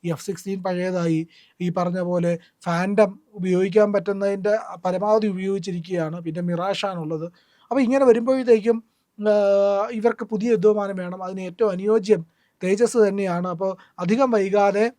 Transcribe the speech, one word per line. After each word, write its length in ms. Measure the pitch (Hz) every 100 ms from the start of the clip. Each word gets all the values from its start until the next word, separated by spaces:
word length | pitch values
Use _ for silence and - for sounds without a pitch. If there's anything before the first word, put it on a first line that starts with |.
ഈ 60 | 170
എഫ് 140 | 156
സിക്സ്റ്റീൻ 380 | - 180 - 196
പഴയതായി, 640 | 185 180 180 180 170 160 160 _ _ _
ഈ 100 | 175
പറഞ്ഞ 300 | 180 175 180
പോലെ 380 | 180 180 170 170 _ _
ഫാൻറ്റം 560 | - 170 190 202 208 196 _
ഉപയോഗിക്കാൻ 580 | 208 185 180 190 196 208
പറ്റുന്നതിൻ്റെ 640 | 202 196 196 196 196 196 214 202 180
പരമാവധി 420 | 185 185 208 220 214
ഉപയോഗിച്ചിരിക്കുകയാണ്. 960 | 185 190 196 190 175 170 180 160 170
പിന്നെ 220 | 170 160
മിറാഷാണുള്ളത്. 840 | 175 175 185 196 202 180 156 160 165 _ _ _ _
അപ്പോൾ 120 | 247
ഇങ്ങനെ 240 | 240 269
വരുമ്പോഴത്തേക്കും, 800 | 269 233 233 262 254 226 208 226 - _ _ _
ആ, 160 | 208 208 202 196 202 196 214
ഇവർക്ക് 340 | 240 220 220
പുതിയ 260 | 220 214 226
യുദ്ധവിമാനം 460 | 220 202 208 196 190
വേണം. 260 | 180 185
അതിന് 180 | 185 190
ഏറ്റവും 300 | 185 175 220
അനുയോജ്യം 560 | 185 196 220 196 202 165 _ _ _
തേജസ് 340 | 180 196 233 240 208
തന്നെയാണ്. 400 | 196 190 175 180
അപ്പോൾ 280 | 170 190 190 - -
അധികം 320 | 175 226 269
വൈകാതെ 600 | 226 196 202 202 196 226